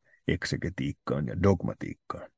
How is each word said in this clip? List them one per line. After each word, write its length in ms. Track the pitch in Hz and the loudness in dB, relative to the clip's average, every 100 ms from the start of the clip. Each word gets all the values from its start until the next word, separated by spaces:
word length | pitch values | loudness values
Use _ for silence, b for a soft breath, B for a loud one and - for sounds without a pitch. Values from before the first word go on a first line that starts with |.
| _ _ - | _ _ -2
eksegetiikkaan 1000 | 82 - 73 - 95 69 - - 65 69 | 0 0 -2 -2 -2 -4 -4 -2 -2 -2
ja 160 | 87 | 2
dogmatiikkaan, 880 | 98 95 - - 50 - - - - | 4 4 2 -4 -8 -10 -10 -10 -10